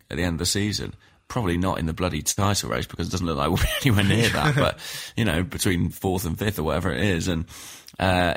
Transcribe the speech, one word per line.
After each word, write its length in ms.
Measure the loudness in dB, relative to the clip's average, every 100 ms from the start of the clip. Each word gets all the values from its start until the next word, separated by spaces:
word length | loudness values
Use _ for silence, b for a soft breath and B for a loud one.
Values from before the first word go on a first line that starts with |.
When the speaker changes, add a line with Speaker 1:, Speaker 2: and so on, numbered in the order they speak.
| -8
Speaker 1:
at 60 | -4
the 40 |
end 100 | -2
of 40 | 0
the 60 | -2
season. 480 | 0 0 -2 -6 -12 b b -8
Probably 300 | -4 0 0
not 220 | 0 0
in 80 | -2
the 80 |
bloody 260 | -2 -2 -2
title 480 | -2 0 2 2 0
race 180 | -2 -4
because 220 | -6 -4
it 20 |
doesn't 160 | -2 -2
look 120 | 0
like 100 | 2
we'll 80 | 2
be 120 | 2
<laughs> 140 | 2 2
anywhere 160 | 4
near 240 | 4 4 4
that. 260 | 2 2
Speaker 2:
<laughs> 20 | 2
Speaker 1:
But, 220 | 2 0 B B B B
you 80 |
know, 180 | 0 2
between 460 | 0 -2 0 2 0
fourth 380 | -2 -2 -2 -2
and 120 | -2
fifth 200 | -2 -2
or 60 |
whatever 280 | 0 0 0
it 100 | 0
is. 260 | 2 2 0
And, 180 | -2 -4 B B B B -2
uh, 360 | 2 4 2